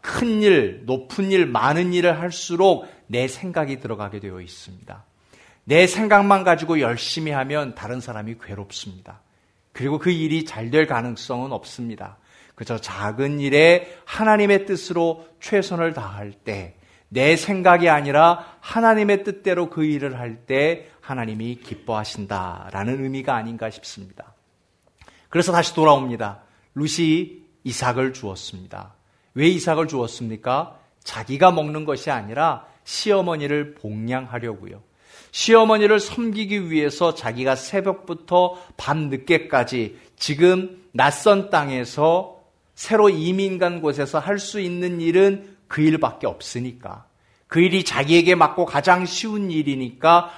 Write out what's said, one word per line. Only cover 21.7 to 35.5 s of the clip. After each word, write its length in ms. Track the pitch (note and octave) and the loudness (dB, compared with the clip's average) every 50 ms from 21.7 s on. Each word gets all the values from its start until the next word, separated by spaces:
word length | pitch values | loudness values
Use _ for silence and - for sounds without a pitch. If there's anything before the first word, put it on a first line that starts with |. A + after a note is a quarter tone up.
| G#2 G2+ - A#2+ A2 G#2+ G#2 - - A2 G2+ F#2+ G#2 F#2+ F#2 F2 F2 F#2 F#2 F#2+ G2 G2 G2+ A#2+ C3 C3+ C3+ | -16 -12 -8 -6 -4 -4 -4 -6 -8 -10 -8 -6 -6 -6 -6 -8 -10 -12 -14 -12 -8 -6 -4 -4 -4 -4 -6
의미가 320 | C3 C3+ C3+ C3 C#3 B2+ | -6 -8 -6 -4 -4 -4
아닌가 340 | A2+ A2 A2+ A#2 A2 A2+ G#2+ | -4 -4 -8 -10 -8 -10 -10
싶습니다. 640 | - - - - - G2+ F#2+ F#2+ - - - _ _ _ _ _ _ _ _ _ _ _ _ _ _ _ _ _ - _ _ _ | -10 -12 -18 -18 -18 -18 -20 -20 -20 -20 -20 _ _ _ _ _ _ _ _ _ _ _ _ _ _ _ _ _ -20 _ _ _
그래서 220 | - E3+ F3 F#3 | -2 0 0 2
다시 240 | E3+ E3+ D#3+ - - | 2 2 2 0 2
돌아옵니다. 680 | D#3+ D#3 D3+ C#3+ C3+ C3 B2 A#2 G#2+ A2 G2+ G2 - _ _ _ _ _ _ - | 2 4 6 6 4 2 -2 -6 -6 -6 -8 -10 -12 _ _ _ _ _ _ -6
룻이 680 | C#3 D3+ D3 - E3+ E3 D#3 D#3 F3 F3+ - - - _ _ _ _ - | -4 -4 -4 -2 0 2 2 2 0 -2 -6 -12 -20 _ _ _ _ -12
이삭을 500 | B2+ A#2 - B2+ B2 A#2+ B2+ C3 C3 C3 | -10 -6 -4 -2 -2 0 0 -2 -2 -4
주었습니다. 840 | - A2+ G2 F#2+ - - - G2 F2+ F#2 F2 F#2+ F#2+ G2 G2+ _ _ _ _ _ _ _ _ - | -8 -12 -12 -12 -12 -14 -16 -16 -18 -18 -18 -18 -18 -18 -20 _ _ _ _ _ _ _ _ -4
왜 120 | C3 D3+ F3+ | 0 2 2
이삭을 380 | F#3 E3 - E3+ D#3 D#3+ D#3+ | 2 2 0 0 0 0 0
주었습니까? 920 | D3 D3 B2+ A#2 A2+ - - A#2+ A2 A2 G#2 - B2 B2+ D3 E3+ - - _ _ _ _ _ - | -2 -2 -4 -6 -6 -8 -10 -10 -10 -10 -8 -4 -2 -2 -2 -4 -6 -12 _ _ _ _ _ -16
자기가 480 | - - A#2 - - C3+ C#3 F#3 F#3 | -14 -12 -12 -10 -6 2 6 6 6
먹는 340 | F3 D#3+ D3+ D3+ D3+ D#3 D3+ | 6 4 -2 -4 -6 -6 -6
것이 240 | D3+ C#3 - - D#3 | -6 -6 -6 -4 -4
아니라 560 | C3+ A#2 G2+ G#2 A2+ C#3+ D#3+ D#3+ C3+ - - - _ _ _ | -4 -4 -6 -6 -4 -2 0 0 -2 -4 -8 -18 _ _ _
시어머니를 880 | - - - - G#3 G3+ F#3+ F#3 F3 E3 D3+ C#3+ C3+ D3 D3 D3 D3 - | -12 -10 -4 0 0 2 2 0 0 -2 -4 -4 -2 -2 -4 -4 -6 -10
복량하려고요. 1080 | - - G#2+ G#2+ A2 A2 A#2+ B2+ C3 C3 G#2+ A#2+ A#2+ A#2+ A#2 G2+ F#2+ F#2+ F#2 F#2 G2+ - _ _ _ _ _ - - - _ | -14 -12 -10 -10 -8 -6 -6 -6 -6 -6 -8 -10 -10 -8 -10 -10 -12 -14 -18 -20 -20 -20 _ _ _ _ _ -20 -20 -20 _
시어머니를 720 | - - - A3 | -8 -4 4 6